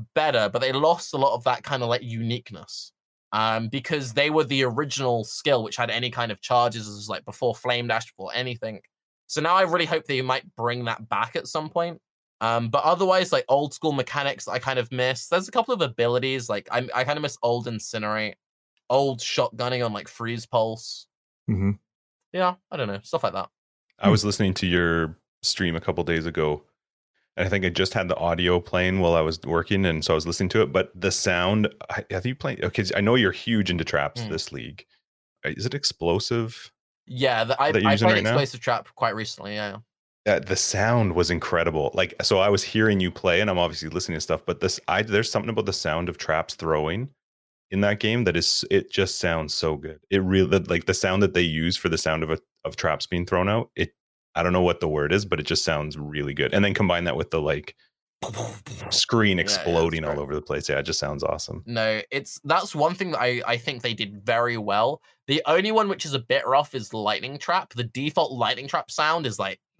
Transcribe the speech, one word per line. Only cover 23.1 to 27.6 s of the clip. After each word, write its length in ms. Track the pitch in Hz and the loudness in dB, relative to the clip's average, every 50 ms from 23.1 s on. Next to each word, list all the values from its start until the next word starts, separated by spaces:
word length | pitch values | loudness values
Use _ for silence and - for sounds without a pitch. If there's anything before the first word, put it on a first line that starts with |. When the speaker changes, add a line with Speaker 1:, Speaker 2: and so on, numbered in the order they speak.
| - - - | -4 -4 -4
Speaker 1:
like 100 | 98 87 | -4 -8
that. 160 | 98 - - _ _ _ _ _ _ _ _ _ - | -8 -8 -10 _ _ _ _ _ _ _ _ _ 0
Speaker 3:
I 100 | - 101 | 2 4
Speaker 2:
Hmm. 40 | |
Speaker 3:
was 120 | 107 101 101 | 4 4 4
listening 300 | 104 98 - 107 95 90 | 2 0 2 2 0 0
to 120 | - 95 90 | 0 0 2
your 500 | 87 87 87 85 82 82 82 78 80 - _ _ _ _ | 2 4 4 4 2 2 0 -2 -4 -10 _ _ _ _
stream 340 | - - - - 95 85 82 | -4 -4 -2 0 -2 -2 -2
a 60 | 82 | -2
couple 220 | - - 78 87 80 | -2 -4 -2 -2 0
days 240 | 82 85 82 78 85 | 0 0 -2 -2 -4
ago, 360 | 78 82 78 76 73 73 - _ _ _ _ _ _ _ _ _ _ _ _ _ - | -2 0 0 0 0 -4 -8 _ _ _ _ _ _ _ _ _ _ _ _ _ -6
and 120 | - 90 90 | -4 -2 0
I 20 | |
think 160 | 101 98 | 0 0